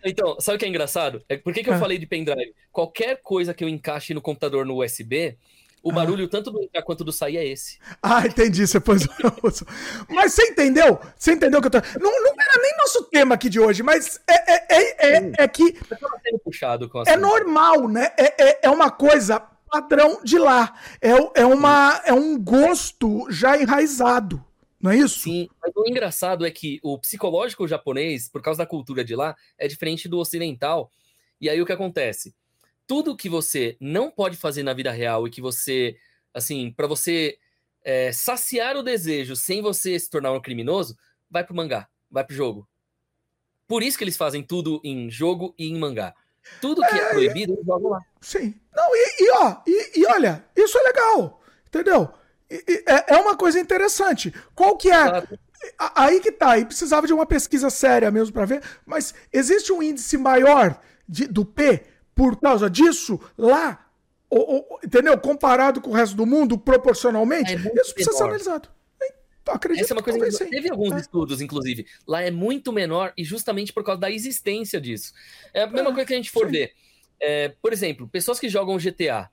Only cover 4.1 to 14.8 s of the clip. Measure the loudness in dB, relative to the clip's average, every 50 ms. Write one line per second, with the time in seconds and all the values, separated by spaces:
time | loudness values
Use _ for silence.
4.1 | -10 -10 -8 -8 -8 -6 -6 -4 -2 -2 -4 -2 -4 -4 -4 -4 -6 -10 -10 -6
5.1 | -4 -4 -4 -6 -8 _ _ _ _ _ _ _ _ _ _ -4 -2 0 0 0
6.1 | -2 -2 -4 -4 -6 -6 -8 -6 -8 -8 -10 -6 _ -10 -8 -8 -10 -10 -8 -10
7.1 | -8 -6 -6 -6 -4 -4 -6 -6 -8 -10 -14 -18 -18 _ _ -20 -20 _ -2 2
8.1 | 2 2 2 0 2 2 2 2 2 0 0 2 2 0 2 4 2 2 2 -2
9.1 | -6 0 0 0 0 2 -2 -2 -2 -2 -12 -16 -16 -16 -14 -14 -14 -14 -12 _
10.1 | 2 2 2 2 4 4 2 2 4 2 2 4 6 6 6 6 6 4 -2 -18
11.1 | _ _ 2 2 2 4 4 4 4 4 2 4 2 2 0 0 -8 -2 -2 0
12.1 | 0 4 2 2 2 2 2 2 4 4 4 2 2 2 0 2 2 -2 -2 2
13.1 | 4 4 4 4 4 0 0 -2 2 4 4 4 4 2 2 2 2 2 0 -4
14.1 | -12 -10 _ 4 4 4 6 4 2 2 4 4 4 4